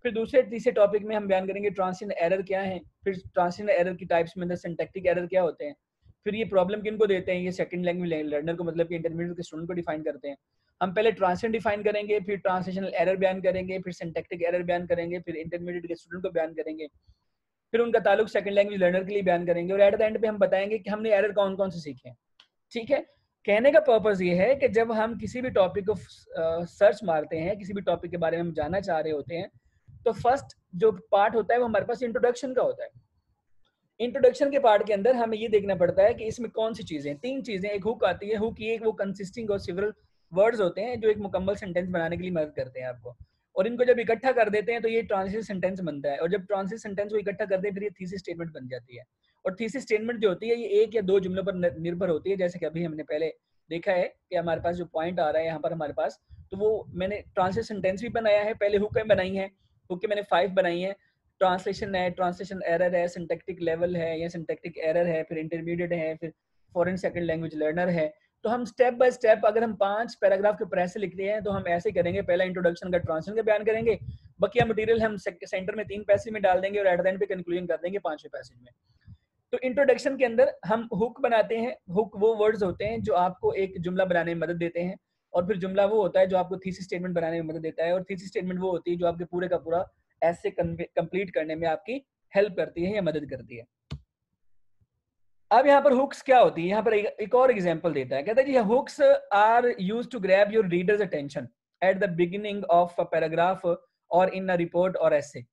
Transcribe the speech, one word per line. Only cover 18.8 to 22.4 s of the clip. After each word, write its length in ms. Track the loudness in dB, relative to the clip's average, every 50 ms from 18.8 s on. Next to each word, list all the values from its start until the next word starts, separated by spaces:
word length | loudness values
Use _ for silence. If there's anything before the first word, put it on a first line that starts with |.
learner 240 | 2 4 4 2 -2
के 80 | 0
लिए 100 | -4 0
बयान 240 | 2 2 2 2 2
करेंगे 260 | 0 0 0 0 -2
और 80 | 4 6
at 160 | 6 6 6
the 120 | 4 2 0
end 100 | 2 0
पे 60 | -2 -2
हम 100 | 2 2
बताएंगे 400 | 2 4 4 0 0 -2 -4 -6
कि 120 | -4 -6
हमने 200 | -6 -4 2 2
error 220 | 4 4 4 2
कौन 240 | 2 0 0 0 0
कौन 140 | -2 -4 -4
से 100 | -4 -8
सीखे 280 | -12 -12 -14 -14 _ -20
हैं। 80 | -20 _ _ _ _ _